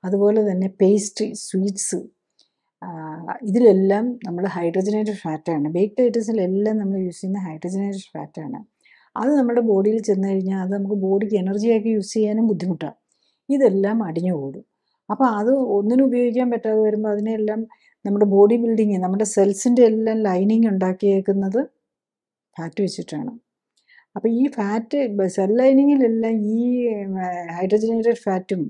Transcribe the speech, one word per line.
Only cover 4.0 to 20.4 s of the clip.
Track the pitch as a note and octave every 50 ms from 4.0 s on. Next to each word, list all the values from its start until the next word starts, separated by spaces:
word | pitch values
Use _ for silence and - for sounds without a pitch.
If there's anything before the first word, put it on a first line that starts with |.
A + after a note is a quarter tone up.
| A#3 B3 A#3+ A#3+ -
നമ്മൾ | F#3 F3 F3 F#3
ഹൈഡ്രജനേറ്റഡ് | G3 F3 F3+ E3+ E3+ E3+ F#3 F#3+ G#3 G#3 G#3+ G#3+ G#3+ G#3 F#3+ -
ഫാറ്റാണ്. | E3 D#3 D3+ _ F3 E3 D3+ D3 D3+
ബേക്ക്ഡ് | E3 F3 G3 G3+ G3+ - B3+
ഐറ്റംസിലെല്ലാം | A#3+ A3 A#3 A3 A3 A3 G#3+ F#3 F3+ F#3+ G3 G#3 G#3+ G#3+
നമ്മൾ | A3 G3+ F#3+ G3
യൂസ് | F#3+ F#3 F3+ E3+ -
ചെയ്യുന്ന | - F#3 F#3+ G3+
ഹൈഡ്രജനേറ്റഡ് | F#3 E3+ D#3+ D#3+ - F3 F#3 G3 G3+ G3+ G3 G3 F#3+ _
ഫാറ്റാണ്. | _ D#3 D3+ D3+ _ E3 D#3 - - - G#3+ _ _ _ _ _ _ _ _ _ _
അത് | - A3+ C4+ D4+
നമ്മുടെ | C#4+ B3+ A#3+ A#3+ A#3+
ബോഡിയിൽ | A#3 A3+ G3+ F#3+ G3 G#3 A3 A3+
ചെന്ന് | G#3+ - G3+ F#3+ F#3+
കഴിഞ്ഞാൽ | G3 G3 F#3+ F#3 F#3+ F#3+ F#3+
അത് | F#3 F#3
നമുക്ക് | G3 G3+ G3 G3 G#3
ബോഡിക്ക് | G3+ F#3+ F#3+ G3 G3+ G#3+ G3+ G#3+
എനർജിയാക്കി | G3 F3+ F#3+ G3 G#3 G#3+ A#3 A3+ A3 G3+ A3+
യൂസ് | A3 G#3+ G3 - -
ചെയ്യാനും | A3 G#3+ G#3 G#3+ A3 A#3
ബുദ്ധിമുട്ടാണ്. | A3 G#3 D#3+ F3 F3+ E3+ D3 D#3+ D3 - _ _ _ _ _ _ _ _ _ _ -
ഇതെല്ലാം | C#4 C#4 C4+ A3 F#3+ G3 G3 G3+ G#3+ A3+ G#3+
അടിഞ്ഞുകൂടും. | E3+ D#3+ E3 F3 F#3 F3+ D3 C3+ C#3 C3+ G3 - _ _ _ _ _ _ _ _ -
അപ്പം | G#3 - C4 B3+ A3
അത് | G#3 G#3 A#3+ C4+ C#4 C4
ഒന്നിനും | A3+ G3 G3+ G3+ G#3+ A#3+ B3+ C#4
ഉപയോഗിക്കാൻ | C4 A#3+ A#3+ B3 A#3+ A3 B3 B3+ B3
പറ്റാതെ | A#3+ A3+ - A3 G#3+ A3
വരുമ്പോൾ | A3 G#3+ G#3 G#3+ G#3+ G#3+
അതിനെല്ലാം | G#3 G#3 G#3 A3 A3+ G#3+ G#3+ G#3 G#3+ A3 A3+ A3+ - _ _ _ _ _ _
നമ്മുടെ | G3+ G3+ G#3 G#3
ബോഡി | G3+ G3 G3 G3+ G#3 A#3
ബിൽഡിങ്, | A#3+ A#3 A#3 A3+ A3 A3 G#3 G3+
നമ്മുടെ | F#3 F#3 F3+ F#3+ G3+ G#3+
സെൽസിൻ്റെ | G3+ - G#3+ G3 G3+ G3 G3 - B3 A#3+ B3 B3
എല്ലാം | A3 A3 A3 A3 A3 A3 A3
ലൈനിങ് | G#3+ G3 F#3 F3+